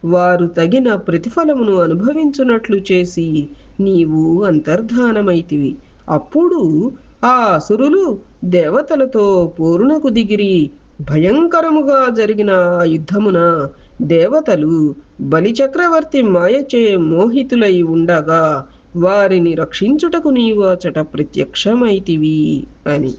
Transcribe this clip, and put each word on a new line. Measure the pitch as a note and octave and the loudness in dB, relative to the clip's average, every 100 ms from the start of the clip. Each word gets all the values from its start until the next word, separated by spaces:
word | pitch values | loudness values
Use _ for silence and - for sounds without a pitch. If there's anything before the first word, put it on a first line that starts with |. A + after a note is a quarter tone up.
వారు | E3+ F3+ F3+ F3 E3+ | 0 0 2 2 0
తగిన | E3+ E3 B3 B3 | 0 0 2 0
ప్రతిఫలమును | G3+ - E3 F3 C#4 D#4 C#4 A3+ F#3+ | -2 -2 -4 -2 -2 0 0 0 2
అనుభవించునట్లు | E3+ E3+ A3 D4 D4+ C#4 B3 A3+ A3+ G3+ F#3+ | 0 0 -2 0 -2 0 0 0 0 -4 0
చేసి | F#3 F3 F3 E3 D#3 D3 - - - | -2 0 -4 -2 -2 -4 -12 -20 -4
నీవు | G3 F#3 E3 D#3 D#3+ E3+ | 0 2 2 0 2 0
అంతర్ధానమైతివి. | G3+ D#3 D3+ F3 A3+ A#3+ B3 G#3+ G3+ F3 E3+ D3 C#3 - - _ - | 2 0 0 -2 -2 0 0 0 0 0 -2 -4 -4 -6 -16 _ -6
అప్పుడు | D3+ - D4 F4 F4 F3 D3+ A3+ - - _ | -6 -2 0 0 0 0 0 -2 -6 -20 _
ఆ | A#3+ | 0
అసురులు | B3+ A3+ E3 D3+ G#3+ C#4 F4+ F4+ G3+ - _ | 2 2 0 0 0 2 2 0 -4 -10 _
దేవతలతో | F3+ F3+ D#3 G#3+ D4+ D4+ C4 A3+ G3+ F#3 E3+ - | -2 0 2 -2 -2 -2 0 0 2 2 0 -2
పోరునకు | D#3+ E3+ B3 D#4 C#4+ | 0 2 2 0 0
దిగిరి. | A3 G3+ G#3 G3+ F#3 D3 - _ _ C#3+ | 0 0 -2 0 0 -2 -6 _ _ -4
భయంకరముగా | D3+ F3 C4 E4+ E4+ D#4+ D#4 C#4 C#4 B3+ | 0 2 2 2 0 0 0 2 2 0
జరిగిన | A3+ G#3 G#3+ G#3 | 0 -2 0 0
ఆ | F#3 F3 F3 | 2 2 0
యుద్ధమున | E3+ D#3+ D#3 G3+ G#3+ F3+ E3+ E3 C#3 - - - | 0 -2 -2 -2 0 2 2 0 -4 -10 -20 -8
దేవతలు | D3+ E3 E3 D4+ D#4 F3+ D3+ E3 D3+ C3+ - - | 0 2 2 0 0 0 0 0 0 -4 -16 -12
బలిచక్రవర్తి | C#3 C#3+ F#3+ A#3 C4+ C4+ F4 D#4+ D#4 C#4+ | -2 0 0 0 -2 0 0 0 0 0
మాయచే | A3+ F3+ F3 C4 C#4 A#3+ A3+ F#3+ | 2 2 2 0 0 0 2 2
మోహితులై | D#3+ E3 A3 B3+ B3+ A#3+ G#3 F3+ | 0 2 2 0 0 0 2 2
ఉండగా | E3 E3 E3+ E3+ D3+ E3 D#3+ C#3+ C3+ - _ F3 | 2 0 2 0 0 0 0 -2 -8 -20 _ -2
వారిని | F3 G3+ G3 F#3 E3+ | 0 2 2 2 2
రక్షించుటకు | D#3+ D#3+ - G#3 D4+ E4+ E4+ D#4 | 0 -4 -2 0 0 0 -2 0
నీవు | C4 A3+ G#3 | 2 2 2
అచట | F#3+ F3+ F3+ D#3 | 0 0 -2 -4
ప్రత్యక్షమైతివి | D3+ - D3+ - C3+ - G3+ A#3 A#3+ G3 F#3+ D#3+ D#3 D#3 D#3 D3 - - C#3+ | -6 -6 -6 -4 -6 -4 -2 0 0 0 -2 -2 0 0 0 -2 -6 -10 -4
అని. | D3 C3+ | -2 -4